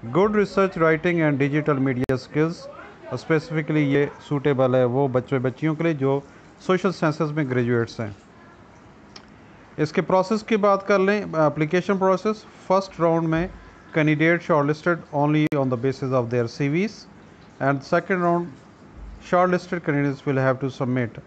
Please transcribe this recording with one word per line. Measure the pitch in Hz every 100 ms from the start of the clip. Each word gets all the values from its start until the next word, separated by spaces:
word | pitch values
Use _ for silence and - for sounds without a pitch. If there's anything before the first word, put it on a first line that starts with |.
| 117
Good | 139 208
research, | 208 196 - 190 185
writing | 165 160
and | 175 175 156 139
digital | 143 147 156 139 135
media | 123 131
skills, | 127 - 147 160 170 - - - - -
specifically | 123 - 160 151 156 160
ये | 151 147 143 143 - -
सूटेबल | 143 139 131 131 127
है | 123
वो | 123 143
बच्चे | 127 123 135
बच्चियों | 131 123 156 151
के |
लिए | 165
जो | 151 135 139 - - - - -
सोशल | 185 196
साइंसेज | 175 160 151 160
में | 147 139
ग्रेजुएट्स | 127 120 120 113 -
हैं। | 110 101 - - - - - - - - - - - - - - - -
इसके | 151 -
प्रोसेस | 160 185 180 220
की | 214 220
बात | 208 196
कर | 196 202
लें, | 190 208
एप्लीकेशन | 175 160 151 151 151 180 175 196
प्रोसेस, | 190 185 214 214 - - -
फर्स्ट | 185 190 -
राउंड | 165 165 165
में | 160 185 - - - - 165
candidate | 151 151 160 170 -
shortlisted | 160 143 151 180 170 - 147
only | 147 151 151
on | 147 131
the | 127 135
basis | 127
of | 135 131 117
their | 123 117 -
C |
Vs | 143 156 214 - - - - - - -
and | 135 139 -
second | 170 170
round | 185 175 175 170 127 - - - - - - -
shortlisted | 180 180 180 180 180 165
candidates | 143 143 131 -
will |
have | 135 131 127
to | 135 -
submit। | 127 127 117 -